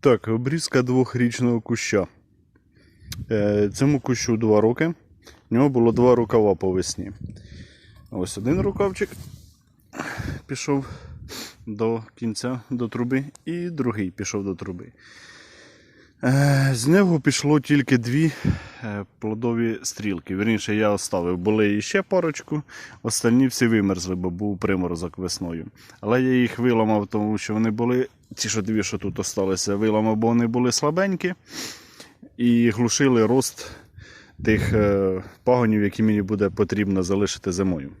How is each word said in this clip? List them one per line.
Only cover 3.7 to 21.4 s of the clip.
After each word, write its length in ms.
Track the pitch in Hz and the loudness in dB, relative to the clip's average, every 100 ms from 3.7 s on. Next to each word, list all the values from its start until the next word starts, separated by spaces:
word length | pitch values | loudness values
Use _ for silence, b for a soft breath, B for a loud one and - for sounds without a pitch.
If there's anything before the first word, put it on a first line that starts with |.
цьому 260 | - 139 143 | 2 2 2
кущу 360 | - 123 - 113 | 0 -4 0 0
два 240 | 113 107 | 4 4
роки. 260 | 110 123 160 170 _ _ B B _ | 4 2 -2 -2 _ _ B B _
В 40 | |
нього 140 | 117 143 | 2 4
було 240 | 127 117 | 6 4
два 220 | 110 123 | 6 6
рукава 400 | 123 113 117 104 | 6 4 4 4
по 160 | 92 95 | 2 0
весні. 420 | 92 90 - 95 98 - - B B B B B B B | 0 -2 -6 -10 -12 -16 -18 B B B B B B B
Ось 280 | - 90 - | -8 -6 -4
один 220 | 110 175 | -2 0
рукавчик 500 | 202 196 202 185 202 - - - - _ _ _ _ - B B B B - | -2 0 -4 -2 -8 -8 -18 -20 -20 _ _ _ _ -12 B B B B -10
пішов 400 | 135 - 139 131 B B B B B B B - | -10 -2 -2 -4 B B B B B B B -14
до 360 | 104 113 113 110 | -4 -2 -2 -6
кінця, 460 | - 117 107 123 127 - | -8 -8 -6 -6 -8 -8
до 180 | 123 120 | -6 -4
труби, 360 | 117 123 131 143 - | -4 -2 -2 -4 -14
і 260 | - 175 175 | -10 -8 -8
другий 400 | 160 123 107 92 | -4 -4 -2 -6
пішов 340 | - 101 107 | -6 -6 -4
до 100 | 98 | -4
труби. 380 | 90 98 90 - _ B B B B B B B B B B B B | -6 -8 -12 -14 _ B B B B B B B B B B B B
Е, 460 | 123 135 143 139 139 | 0 4 4 4 2
з 160 | 127 120 | 0 4
нього 320 | 180 196 165 | 4 4 4
пішло 400 | 147 - 143 151 | 2 0 2 2
тільки 380 | - 147 131 127 | 4 0 4 2
дві, 340 | 117 135 160 - B B B B | 2 0 0 0 B B B B
е, 200 | 113 101 98 _ | -10 -10 -10 _
плодові 600 | 107 110 120 117 117 110 | -6 -2 -2 0 -2 -2
стрілки. 540 | - - 107 92 - 95 | -8 -6 -4 -4 -4 -2
Вірніше, 380 | 107 110 - | 0 0 0
я 160 | 107 107 | 0 2
оставив. 480 | 101 - 98 87 | 0 -2 -2 -2
Були 380 | 90 | 0